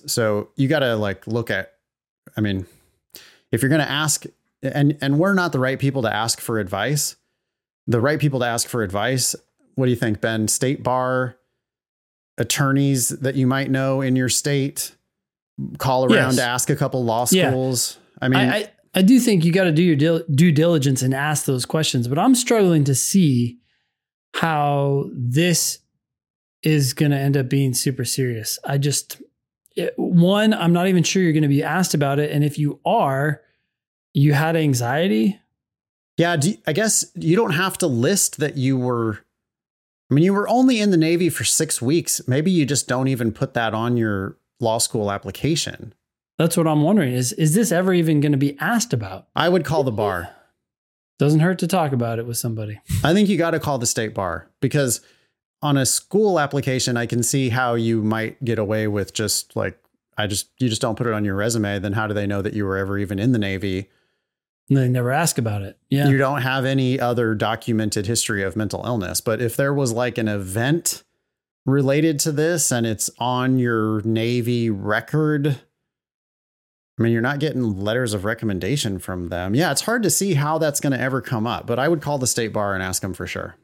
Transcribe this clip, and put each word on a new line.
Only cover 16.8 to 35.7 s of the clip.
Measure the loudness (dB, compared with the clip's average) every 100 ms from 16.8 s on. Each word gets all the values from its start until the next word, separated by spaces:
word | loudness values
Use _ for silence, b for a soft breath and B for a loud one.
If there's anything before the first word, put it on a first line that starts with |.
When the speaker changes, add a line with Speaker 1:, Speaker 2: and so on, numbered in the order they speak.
| -2 -2
Speaker 1:
law | 0 0 2
Speaker 2:
Yeah. | 2 2
Speaker 1:
schools. | 0 0 -2 -4 -8 _ -4
I | 2
mean, | 2
Speaker 2:
I, | 2 0
I, | -4 _ _
I | 4
do | 6 6
think | 6 4
you | 4
gotta | 4 4
do | 4
your | 4 4
dil-, | 2 0 2
due | 4 6
diligence | 6 4 4 2 0
and | 0
ask | 0 -2 -2
those | -2 -2 0
questions, | -2 0 0 0
but | 2
I'm | 4
struggling | 4 4 4 4 4
to | 2
see | 0 2 4 4 4 0 -4 _ _ _ _ _ _ _
how | -4 0 0 0 2 2 0 -2
this | -6 -2 0 2 2 -2 -6 _ _ _ _ _ _ _ _
is | 0 2 2
gonna | 0 0 2
end | 2 0
up | 0
being | 0 0
super | 0 -2 -4
serious. | -4 -2 -4 -4 -8 -8
I | -4 -2
just, | 0 -2 -6 -14 -20 _ _ _ _ -6
it, | -6 -4
one, | 2 4 4 4 2
I'm | 2 2
not | 2 2
even | 2
sure | 2 2
you're | 2
gonna | 2 2
be | 2
asked | 0 0 0
about | 0 0 0
it. | 0
And | 0
if | 0 0
you | -4 -2
are, | 0 0 2 0 -2 -4 _ _ _ _ _ _ _
you | 2 4
had | 4 2 2
anxiety. | 2 0 0 0 0 2 0 -2 _ _ _